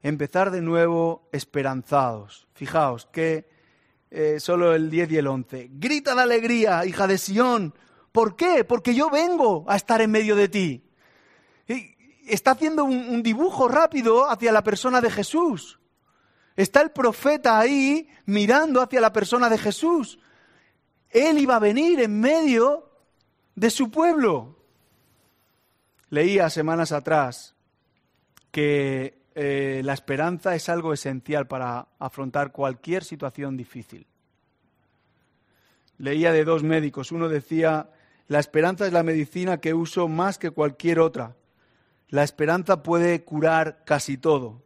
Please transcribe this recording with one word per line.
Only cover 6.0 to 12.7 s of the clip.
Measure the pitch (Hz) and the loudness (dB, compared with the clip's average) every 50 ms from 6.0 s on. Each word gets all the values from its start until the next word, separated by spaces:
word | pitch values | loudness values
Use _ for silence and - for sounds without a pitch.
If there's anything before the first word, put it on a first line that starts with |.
| 277 277 254 | -2 -2 0
de | 254 | 2
alegría, | 254 240 240 233 226 226 240 233 214 208 180 165 180 | 2 2 2 0 2 0 2 2 2 2 2 0 0
hija | 185 165 - 196 | -4 -2 -2 0
de | 190 196 185 | 0 0 -2
Sión". | - - 190 220 247 254 240 220 185 151 - _ _ _ _ _ _ _ | -2 -2 0 2 2 2 2 0 -2 -4 -8 _ _ _ _ _ _ _
¿Por | _ 226 226 220 - | _ 0 0 0 0
qué? | - 339 359 349 269 220 | 0 2 2 4 2 2
"Porque | - 240 233 - 247 240 | 2 -2 -2 0 0 0
yo | 254 302 320 | 2 2 2
vengo | 277 294 330 349 359 330 269 220 185 156 165 | 2 0 0 0 2 2 2 2 2 0 -2
a | - 196 | -2 -2
estar | 196 - - 233 220 | -2 0 0 0 2
en | 220 214 | 2 2
medio | 214 220 214 214 208 | 2 0 2 2 2
de | 202 202 190 | 2 2 2
ti". | 165 202 185 160 127 123 _ _ _ _ _ _ _ _ _ _ _ _ _ _ _ _ _ | 2 -2 -2 -2 -4 -8 _ _ _ _ _ _ _ _ _ _ _ _ _ _ _ _ _
Y | - 233 254 196 - _ _ _ _ _ _ 294 | -8 -8 -8 -8 -16 _ _ _ _ _ _ _
está | 254 220 - _ 262 | -4 -4 0 _ 2
haciendo | 262 - 311 311 | 2 2 0 -2